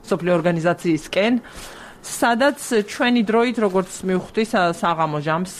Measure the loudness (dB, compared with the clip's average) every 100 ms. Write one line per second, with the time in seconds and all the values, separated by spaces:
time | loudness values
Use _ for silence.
0 | -2 -2 2 2 2 0 0 0 0 -2
1 | 0 0 2 0 -2 -18 -18 -18 -20 -18
2 | -14 0 0 4 2 0 -2 0 0 -2
3 | 2 2 4 2 2 2 2 2 -2 -6
4 | -2 -2 0 -2 0 2 2 0 -2 0
5 | 0 0 -2 -2 -4